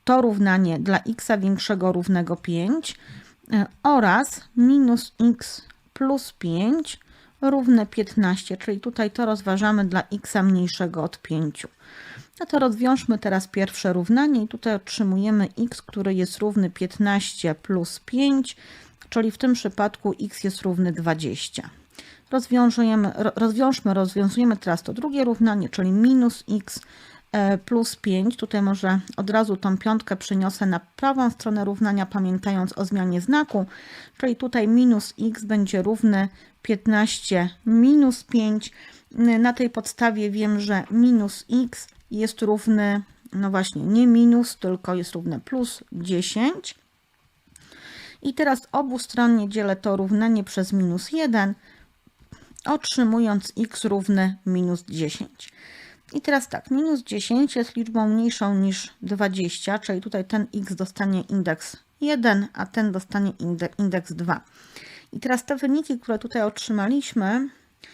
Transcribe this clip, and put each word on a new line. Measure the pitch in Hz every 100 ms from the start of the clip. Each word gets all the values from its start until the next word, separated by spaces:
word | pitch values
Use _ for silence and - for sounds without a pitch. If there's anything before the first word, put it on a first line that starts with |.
to | - 254
równanie | 240 202 196 185 180 160
dla | 180 190
x | - 226 - 214
większego | 190 190 - 196 185
równego | 180 180 180 165 170
pięć, | - 170 190 311 - - - - - _ -
e, | 220 202 -
oraz | 294 277 208 202 277 - - 240
minus | 247 277 254 233 - -
x | 233 240 - - - - _
plus | - 269 269 - -
pięć | 175 165 214 320 302 - _ - _ -
równe | 269 277 247 233 208
piętnaście, | - 202 - 190 185 - 185
czyli | - 202
tutaj | 240 240 208
to | 208 233
rozważamy | 214 196 190 214 214 190
dla | 185 -
x | 202 - 208
mniejszego | 190 185 180 - 175 170
od | 190 -
pięciu. | - 160 156 - - _ - - - - - -
No | 339
to | 294
rozwiążmy | 262 214 254 262 - 208
teraz | 208 190 190
pierwsze | 196 190 - 190
równanie | 180 175 240 302 254
i | 214
tutaj | 226 233 208
otrzymujemy | - - 202 190 208 214 190 -
x, | 233 -
który | - 208 196
jest | 190 180 -
równy | 208 208 185
piętnaście | - 185 - 202 202 - - 165 151
plus | - 185 170 -
pięć, | - 247 277 269 262 - - - - - -
czyli | 233 220
w | -
tym | 254
przypadku | 240 196 - 208 - 202 185
x | 202 -
jest | 196 -
równy | 190 180 180
dwadzieścia. | 165 165 160 151 101 - - - - _ - - - -
Rozwiążemy, | 262 240 247 240 240 226 220 202 -
ro-, | 214 -
rozwiążmy, | 226 220 269 254 208
rozwiązujemy | 190 185 202 196 240 240 202
teraz | 180 170
to | -
drugie | 220 302 277
równanie, | 247 226 226 208 180
czyli | - 185
minus | 196 240 262 240 - -
x, | 208 - - - - - - _
e, | 214 196 190
plus | - 233 226 -
pięć. | 214 185 202 240
Tutaj | 220 208
może | 196 196 190 190 185 -
od | 196
razu | 220 214 190
tą | 196 190
piątkę | 220 220 - 185
przeniosę | - 190 190 190 196
na | 175 - -
prawą | 269 262 240
stronę | 233 220 214 202
równania, | 202 214 202 190
pamiętając | 208 185 185 196 190 185 -
o | 190
zmianie | 202 180 175
znaku. | 185 294 302 - 190 - - - - -
Czyli | 262 233
tutaj | 254 247 214
minus | 233 247 214 - -
x | 220 220
będzie | 214 214 196 196
równy | 185 220 226 196 190 - - _
piętnaście | - 208 220 214 214 - - 185 175 - 226
minus | 226 254 294 269 247
pięć. | - 233 214 214 - - - - _ - 233 226
Na | 240
tej | 247 240
podstawie | 233 - - 233 214 208
wiem, | 202 214 208
że | 202 196 -
minus | 220 247 233 202 - - 247 240
x | - - _ -
jest | 208 220 -
równy, | 208 214 220 214 208 202 196 _ -
no | 185 196
właśnie, | 190 190 151
nie | 165 226 247
minus, | 233 240 240 240 -
tylko | 185 185 185 180
jest | 175
równe | 170 170 143
plus | - 262 240 - -
dziesięć. | - 175 180 185 214 254 381 - - _ _ _ _ _ _ _ _ - - - - - -
I | 277
teraz | 254 285 254 -
obustronnie | 262 277 247 - 240 240 233 202
dzielę | 214 202 190
to | 214 196
równanie | 190 208 226 220
przez | 196 - 185
minus | 196 180 180 -
jeden, | 320 302 226 196 196 _ - _ _ _ _ - - - - -
otrzymując | 302 - - 226 226 226 208 - -
x | 233 - 214
równy | 196 190 196 190 190 190
minus | 180 180 175 -
dziesięć. | 160 156 - - - - - - - - - _
I | 285
teraz | - 277 254
tak, | - -
minus | 262 320 285
dziesięć | - 208 - 240 285 247
jest | 233 240
liczbą | 226 226 214
mniejszą | 220 233 - 202 196
niż | 196 185 - -
dwadzieścia, | 185 202 202 190 175 - - 208
czyli | - 190
tutaj | 202 196 190
ten | 220 202 214
x | 190 180
dostanie | 185 - 196 185
indeks | - 196 170 156 - - _ -
jeden, | 294 294 233 196 202
a | - 190
ten | - 214
dostanie | 185 190 202 196 190
inde-, | 170 170 175 -
indeks | 196 180 175
dwa. | 165 175 165 - _ - - - - _
I | -
teraz | 262 247 -
te | 277
wyniki, | 277 285 311 240
które | - 220
tutaj | 233 240
otrzymaliśmy, | 214 214 - 208 196 277 - 233 196 240 269 - _ _ -